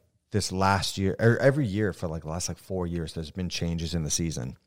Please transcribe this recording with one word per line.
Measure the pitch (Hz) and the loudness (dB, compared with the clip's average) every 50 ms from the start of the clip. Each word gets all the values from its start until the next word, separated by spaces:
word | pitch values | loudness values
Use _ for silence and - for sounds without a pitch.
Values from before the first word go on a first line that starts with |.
| _ _ _ _ _ _ | _ _ _ _ _ _
this | - 104 92 - 92 | -4 -2 -2 -2 0
last | 92 95 95 98 95 - - - - | 2 4 4 4 4 2 -2 -2 0
year, | 98 95 - - | 0 0 2 4
or | 107 117 120 - | 6 6 6 6
every | - 139 135 151 139 | 6 4 4 4 2
year | 101 92 104 107 98 | 0 0 0 0 0
for, | 85 - - 85 | -2 -2 -4 -6
like, | 78 82 78 | -6 -6 -6
the | 78 | -6
last, | 80 85 - - | -6 -4 -4 -6
like, | 85 - | -8 -8
four | - - 98 92 90 85 | -8 -6 -4 -2 -2 -2
years, | 85 85 80 78 - | -2 -4 -4 -4 -6
there's | 82 80 73 | -8 -8 -8
been | - 92 92 85 | -6 -6 -6 -4
changes | - - 85 85 85 82 82 80 80 | -4 -2 -2 -2 -2 -2 -2 -2 -2
in | 85 78 | -2 -2
the | 76 | 0
season. | - - 85 82 73 71 62 65 64 - _ | -2 -2 -2 -2 -2 -4 -6 -8 -10 -12 _